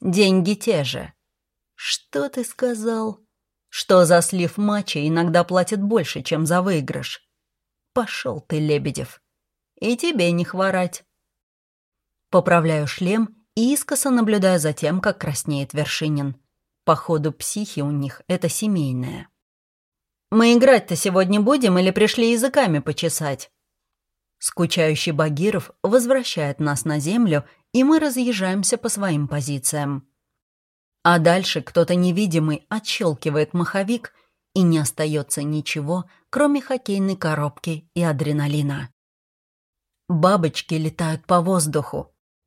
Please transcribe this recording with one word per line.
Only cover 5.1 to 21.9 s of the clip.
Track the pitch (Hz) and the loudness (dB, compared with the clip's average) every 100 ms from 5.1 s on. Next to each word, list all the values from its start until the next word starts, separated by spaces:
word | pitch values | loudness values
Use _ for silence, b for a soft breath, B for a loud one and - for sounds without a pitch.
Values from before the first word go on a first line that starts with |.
| 165 170 175 | 2 2 2
платят | 175 180 175 208 | 2 0 0 -2
больше, | 202 220 147 156 | 0 0 -2 -8
чем | 127 156 156 | -4 -2 0
за | 175 | 0
выигрыш. | 185 165 135 143 127 - _ _ _ _ _ _ _ | 0 -2 -4 -8 -8 -14 _ _ _ _ _ _ _
Пошёл | 254 226 - 131 143 | -4 -4 -6 -6 -8
ты, | - 156 | -6 -2
Лебедев. | 151 147 139 135 131 - _ _ _ _ _ - | 0 0 -2 -8 -12 -14 _ _ _ _ _ -8
И | 214 240 | -4 -2
тебе | 339 277 175 | -2 0 0
не | 175 170 | 0 -2
хворать. | 185 190 185 180 - _ _ _ _ _ _ _ _ _ _ _ _ - | -2 -2 0 -4 -6 _ _ _ _ _ _ _ _ _ _ _ _ 0
Поправляю | 185 185 170 160 156 147 | 2 4 2 2 0 -4
шлем | - 180 220 214 - _ - | -4 -2 0 -2 -6 _ 0
и | 240 | 0
искоса | 285 - 277 277 | 0 -2 -2 0
наблюдаю | 247 220 208 190 180 | 2 2 2 4 2
за | 151 | 0
тем, | 147 147 185 | -2 -2 0
как | 208 - | -2 -2
краснеет | 156 139 - 143 139 | -4 -6 -4 -4 -4
Вершинин. | 147 143 - 156 147 143 135 _ _ _ _ | -4 -4 -2 -2 -2 -4 -8 _ _ _ _
Походу, | - 156 - 156 151 | 0 0 0 -2 -2
психи | - - 208 208 - | -4 -8 -8 -8 -6
у | 143 | -4
них — | 147 139 - - | -4 -6 -10 -6
это | 180 170 | -2 -2
семейное. | - 214 190 139 127 127 123 - _ _ _ _ _ _ _ _ _ - | -2 -2 0 0 -2 -6 -10 -14 _ _ _ _ _ _ _ _ _ -2
"Мы | 214 233 | 4 6
играть-то | 233 262 240 202 165 | 6 8 6 4 -4
сегодня | 202 185 185 208 | 0 2 2 2
будем | 208 294 233 180 | 2 2 4 4
или | |
пришли | 185 | 2